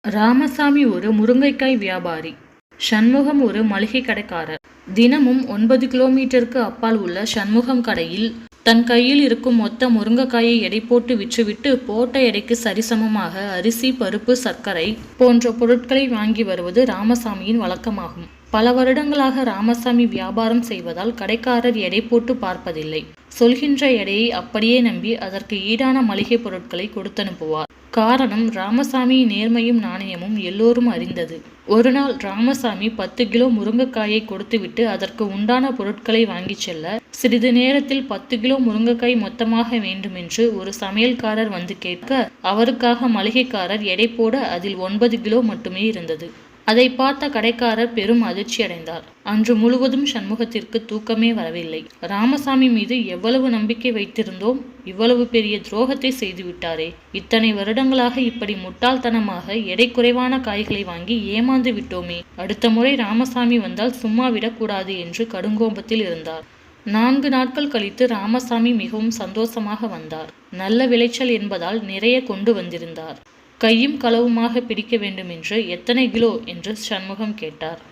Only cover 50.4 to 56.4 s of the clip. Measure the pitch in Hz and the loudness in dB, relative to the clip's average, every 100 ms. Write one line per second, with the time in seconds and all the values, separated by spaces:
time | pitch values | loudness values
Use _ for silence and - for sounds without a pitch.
50.4 | 233 214 - 226 220 214 214 220 233 226 | -4 -6 -6 -8 -6 -8 -4 0 2 0
51.4 | 165 170 165 156 156 - 170 202 233 285 | -4 -8 -8 -10 -12 -14 -6 0 2 0
52.4 | 277 262 262 226 202 254 196 180 220 262 | 0 4 4 2 0 -2 -4 -4 0 2
53.4 | 262 226 214 233 254 220 202 - 208 185 | 2 0 -2 -2 -2 -4 -4 -4 -6 -2
54.4 | 208 269 - - 185 185 233 247 240 233 | -2 -2 -8 -16 -14 0 2 2 2 0
55.4 | 208 208 - 208 254 269 277 262 196 180 | 0 -4 -4 -2 -2 0 -4 -4 -8 -8